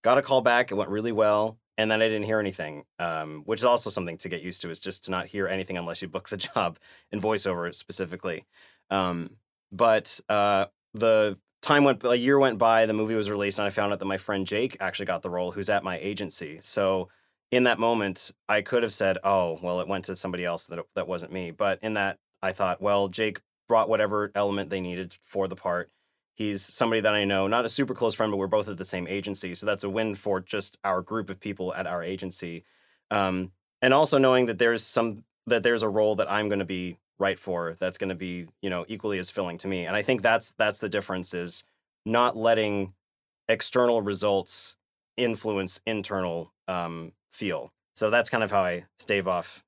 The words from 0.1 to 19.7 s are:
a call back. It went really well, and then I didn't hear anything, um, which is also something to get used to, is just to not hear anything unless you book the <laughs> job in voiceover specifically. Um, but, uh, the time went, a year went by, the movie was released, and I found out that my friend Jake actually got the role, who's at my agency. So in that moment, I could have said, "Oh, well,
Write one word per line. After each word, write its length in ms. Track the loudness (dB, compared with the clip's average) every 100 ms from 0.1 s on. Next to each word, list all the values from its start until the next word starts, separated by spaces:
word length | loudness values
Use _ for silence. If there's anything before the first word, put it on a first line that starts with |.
| 4
a 40 |
call 180 | 6 4
back. 300 | 6 4 2
It 40 | -2
went 140 | -2
really 220 | -2 -2
well, 460 | 4 4 4 2 -4 _ -2
and 140 | 0
then 100 | 4
I 60 | 2
didn't 160 | 2 0
hear 140 | 0
anything, 460 | 0 -4 -10 -10 -16 _
um, 420 | -4 -4 -6 -10 -6
which 140 | 0
is 60 | 4
also 240 | 2 0
something 280 | -4 -6 -8
to 100 | -8
get 120 | -8
used 200 | -8 -10
to, 80 | -10
is 100 | -10
just 240 | -8 -10 -6
to 60 |
not 160 | -6 -4
hear 200 | -4 -4
anything 280 | -4 -4 -6
unless 240 | -6 -8
you 60 | -8
book 220 | -10 -8
the 80 | -8
<laughs> 120 | -4 -2
job 240 | -2 -4 _ -20 _
in 80 | -4
voiceover 560 | 0 0 0 -2 -4 -6
specifically. 680 | -6 -6 -6 -6 -6 -8 _ _ -20 _ _
Um, 420 | 0 0 -2 -6 -14 _ _ _
but, 500 | 2 4 4 2 -8 _
uh, 380 | 2 4 4 2 _ _
the 440 | 0 4 6 4 0 _ _
time 220 | 4 6 6
went, 180 | 4
a 140 | 2 4
year 200 | 6 6
went 200 | 6 6
by, 280 | 6 6 6
the 80 |
movie 220 | 2 0 0
was 160 | 0
released, 260 | -2 -2 0
and 80 | -2
I 40 |
found 240 | 0 -2
out 60 | -2
that 60 | -2
my 120 | -4
friend 280 | -2 -4 -2
Jake 300 | -2 -2 -4
actually 240 | -6 -4 -4
got 160 | -4
the 80 | -4
role, 220 | -4 -4
who's 160 | -4 0
at 120 | 0
my 160 | 0 -6
agency. 600 | -6 -6 -8 -8 -10 -12
So 460 | -6 0 2 0 -4 _ _ _ _
in 120 | 2
that 160 | 2 2
moment, 520 | 2 2 -2 -4 -12 -14 -2
I 120 | -2
could 220 | 2 0
have 100 | 0
said, 240 | 0 0 2
"Oh, 340 | 2 2 2 -2
well, 160 | -4